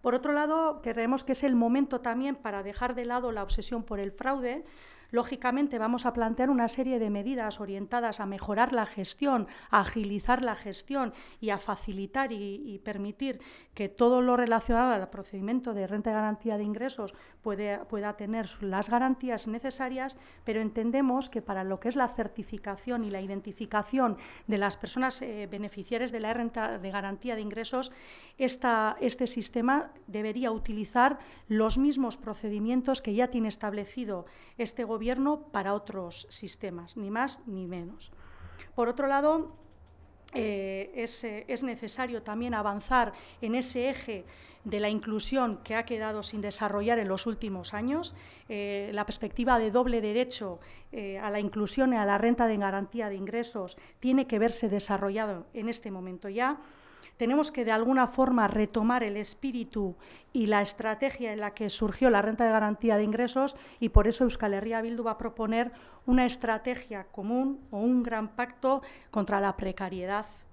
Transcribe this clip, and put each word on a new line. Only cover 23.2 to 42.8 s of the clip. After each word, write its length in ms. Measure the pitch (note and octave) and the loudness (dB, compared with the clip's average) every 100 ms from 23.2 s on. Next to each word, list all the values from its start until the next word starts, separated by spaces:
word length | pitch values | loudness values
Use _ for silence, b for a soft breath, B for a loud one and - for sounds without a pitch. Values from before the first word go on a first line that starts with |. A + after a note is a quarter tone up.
identificación 960 | F#3+ G3 G3+ F#3+ G#3+ G#3+ G#3 C4 B3 G#3 B B - | -6 -6 -8 -10 -2 -2 0 2 2 2 B B -2
de 120 | G#3+ | 0
las 180 | G3+ - | 0 -2
personas, 460 | - - C4 B3+ | -8 -2 0 -2
eh, 260 | B3 G#3+ G3+ | -6 -8 -8
beneficiarias 640 | G3+ G#3 G#3 F#3+ A#3 B3 | -8 -8 -10 -6 -2 -2
de 80 | A#3 | -4
la 140 | G#3+ | -4
renta 420 | A#3 A#3 A#3 A3 A3+ | -2 -2 -2 -4 -4
de 120 | F#3+ | -6
garantía 440 | G3 G3 G3 B3 | -4 -4 -6 -6
de 60 | A3+ | -6
ingresos, 520 | G#3+ G#3 A3+ B3+ B3+ B B B B - | -6 -6 -4 -2 -4 B B B B -2
esta, 600 | C4 B3+ B3+ A3+ G#3+ - | 0 2 2 4 2 2
este 260 | B3+ - A#3+ | 0 0 -2
sistema 640 | A#3+ G#3 B3 A#3 C#4+ - - - | -2 -4 0 4 2 2 -12 -10
debería 440 | G#3 G#3+ G#3+ B3 | -4 -4 -2 -2
utilizar 680 | A3+ - G#3+ G3+ B3 B3+ C#4 B B - | 0 -2 -2 0 6 6 4 B B 0
los 300 | G#3+ A3 A3 | 4 4 6
mismos 400 | C#4 C#4 B3 - | 4 4 0 -2
procedimientos 840 | - G#3 A3 G#3 G#3+ B3+ B3 C4 | -8 -6 -4 -2 2 2 2 0
que 140 | - | 0
ya 140 | G#3 B3 | 2 2
tiene 200 | B3 A3 | 2 -2
establecido 800 | F#3+ G#3 G#3 G3+ - A#3 F#3+ E3+ B B B | -2 -6 -4 -8 -8 -6 -6 -8 B B B
este 260 | A3+ - | -6 -4
gobierno 580 | A3+ A3 A3+ B3+ C4+ D4+ D4+ | -4 -2 -2 2 2 0 -2
para 220 | G#3 F#3+ | -4 0
otros 520 | G3+ G3+ G3 F3 E3+ - | -2 -2 -8 -8 -12 -14
sistemas, 680 | - G3 - G3+ F3 E3+ - | -12 -12 -8 -8 -8 -12 -10
ni 140 | G3+ | -6
más 300 | A3 C4+ C4+ - | -2 -2 -4 -10
ni 220 | F#3+ F#3 | -8 -8
menos. 420 | F3+ E3+ - - B B B B B B | -8 -10 -14 -18 B B B B B B
Por 140 | - A#3 | 0 0
otro 180 | B3 C#4 | 2 2
lado, 500 | C#4 D4 D#4+ D#4+ - - - - - - - - | 4 4 4 0 -10 -20 -20 -20 -20 -20 -20 -10
eh, 580 | C4 A3 G3+ G3 F#3+ G3+ | -4 -2 -2 -4 -6 -8
es, 300 | D#4+ A#3 - | -8 -6 -6
eh, 200 | A#3 G#3 - | -8 -10 -6
es 140 | B3+ | -4
necesario 600 | C4 A#3 A3 - B3+ A#3 | -4 -6 -8 -4 -4 -4
también 300 | G#3+ G#3+ A#3+ | -6 -6 -4
avanzar 600 | A3+ G#3 G3+ | -2 -2 -2